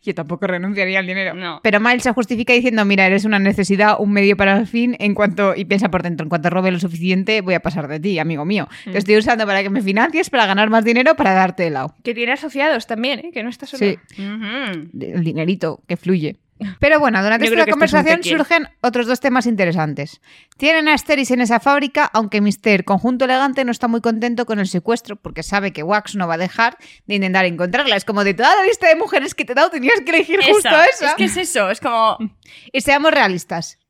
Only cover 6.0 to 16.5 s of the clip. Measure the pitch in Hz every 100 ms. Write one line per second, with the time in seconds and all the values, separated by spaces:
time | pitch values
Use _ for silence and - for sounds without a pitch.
6 | 175 160 156 170 170 185 185 180 185 165
7 | 180 185 190 220 185 175 180 151 147 156
8 | 185 175 156 156 156 208 139 - - 185
9 | 196 214 220 233 208 196 196 208 196 196
10 | 269 320 381 262 202 196 214 226 220 233
11 | 269 320 233 190 185 180 170 139 135 _
12 | - 226 240 277 302 277 302 254 - 220
13 | 254 262 339 254 226 233 277 262 202 -
14 | _ - 196 220 208 247 269 175 165 -
15 | - 180 160 156 160 190 160 - _ 175
16 | 175 185 151 - _